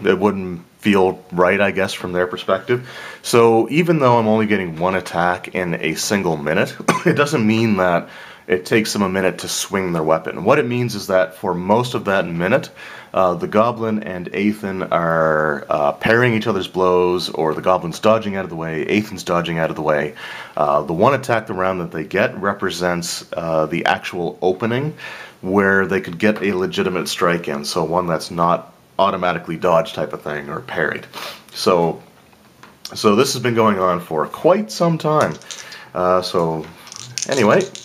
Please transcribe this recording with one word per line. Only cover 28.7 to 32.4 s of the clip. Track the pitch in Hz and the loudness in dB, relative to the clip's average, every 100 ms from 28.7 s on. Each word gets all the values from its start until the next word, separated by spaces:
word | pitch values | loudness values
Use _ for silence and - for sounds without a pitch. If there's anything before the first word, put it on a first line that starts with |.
| _ _ - | _ _ -2
automatically | 98 95 90 82 - 82 | 0 0 -2 -2 -6 -2
dodged | 87 82 80 | 2 2 0
type | - 78 | -6 -6
of | - | -8
thing | 78 76 71 | -10 -10 -8
or | - | -12
parried. | - 87 76 - - - - - - | -8 -4 -4 -4 -12 -14 -14 -16 -18
So, | - 107 87 85 - - _ _ _ | -4 2 2 2 -2 -12 _ _ _